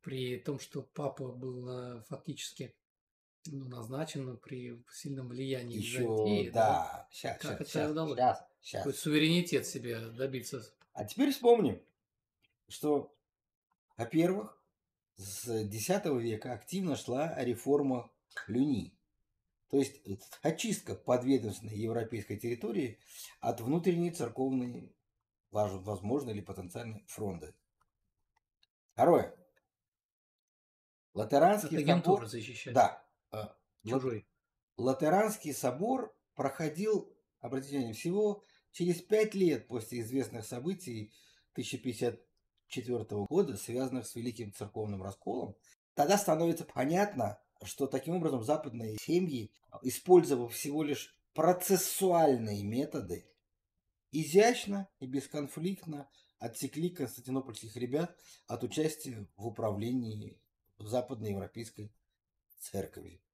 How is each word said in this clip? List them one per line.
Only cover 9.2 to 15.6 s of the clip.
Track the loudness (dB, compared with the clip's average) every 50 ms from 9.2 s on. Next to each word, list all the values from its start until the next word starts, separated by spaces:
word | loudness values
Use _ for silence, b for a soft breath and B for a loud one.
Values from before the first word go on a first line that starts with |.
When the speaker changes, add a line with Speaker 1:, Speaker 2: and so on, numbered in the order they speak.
| 6 6 6 4 2 2 0 0 0 -2
Speaker 1:
себе | -8 -8 -6 -6 -6 -6 -6 -10
добиться? | -6 -4 -4 -4 -4 -6 -8 -8 -10 -10 -12 -14 _ _ _ _ _
Speaker 2:
А | -10 -8
теперь | -8 0 2 2 2
вспомним, | 2 4 8 8 8 8 8 2 2 0 -8 _ _ _ _ _ _ _ _ _ _ _ _ _ _ _ _ _
что, | -12 -4 0 2 2 2 2 -4 _ _ _ _ _ _ _ _ _ _ _ _ _ _ _ _ _ -8
во-первых, | -6 0 2 4 4 4 2 0 -4 -8 -14 _ _ _ _ _ _ _ _ _ _ _ _ -14
с | -12 -12 -10 -10 -6 -4 -2 -2